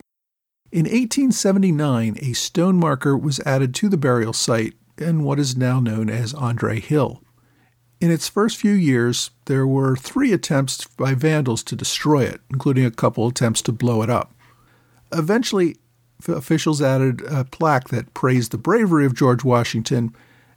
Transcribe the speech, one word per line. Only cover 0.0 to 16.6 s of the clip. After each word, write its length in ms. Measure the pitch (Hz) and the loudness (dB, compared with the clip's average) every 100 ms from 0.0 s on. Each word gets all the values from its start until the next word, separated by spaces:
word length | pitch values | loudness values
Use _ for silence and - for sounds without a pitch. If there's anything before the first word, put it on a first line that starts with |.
| _ _ _ _ _ _ _ | _ _ _ _ _ _ _
In 160 | 170 160 | -2 0
eighteen 440 | 240 247 - 269 | 0 0 0 0
seventy-nine, 840 | 220 202 196 190 151 151 120 113 104 | 2 2 2 2 2 2 0 0 -4
a 120 | 135 | -6
stone 440 | 117 - - 180 185 | -6 -4 0 2 2
marker 400 | 165 135 143 139 | 2 0 0 0
was 240 | 151 135 | 0 -4
added 340 | 147 135 135 131 | -2 0 0 -2
to 140 | 208 | 0
the 80 | 190 | 2
burial 340 | 139 123 110 | 2 2 0
site 420 | - - 113 110 - _ - | -2 0 0 -2 -8 _ -8
in 260 | 160 160 | -2 -2
what 140 | 143 143 | 0 -2
is 200 | 139 127 | -2 0
now 220 | 127 131 | 0 0
known 280 | 117 110 110 | 0 0 -2
as 240 | 113 113 | -2 -6
Andre 460 | 147 123 120 110 110 | -4 -4 -2 -2 -4
Hill. 420 | - 151 123 - _ _ _ _ _ _ _ _ | -2 0 0 -4 _ _ _ _ _ _ _ _
In 100 | 170 | 0
its 200 | 165 - | 0 -2
first 280 | - 220 - | -2 -2 0
few 140 | 208 | 0
years, 600 | 202 160 127 120 123 - - - | 2 4 2 2 -2 -6 -12 -4
there 220 | 135 135 | 0 2
were 300 | 135 135 131 | 2 0 -2
three 340 | - 262 277 | -4 -2 0
attempts 560 | 180 - 143 135 - - | 0 0 -2 -2 -6 -12
by 260 | - 135 | -6 -2
vandals 480 | 131 156 156 131 110 | 0 0 0 0 -4
to 120 | - 113 | -6 -8
destroy 480 | - - 147 143 | -6 -4 0 2
it, 180 | 117 - _ | 2 -4 _
including 360 | 135 143 131 127 | -4 0 2 0
a 40 | |
couple 380 | - 117 - 117 | 0 -2 0 -2
attempts 340 | 127 117 107 | 0 0 0
to 100 | - | -2
blow 280 | 113 120 113 | -2 0 0
it 80 | 110 | 0
up. 240 | 117 - _ _ _ _ _ _ _ _ | -2 -2 _ _ _ _ _ _ _ _
Eventually, 640 | 170 156 220 - 202 170 - _ _ _ _ | -4 0 0 0 0 0 -2 _ _ _ _
f-, 80 | - | -6
officials 520 | 165 - 160 | -6 0 0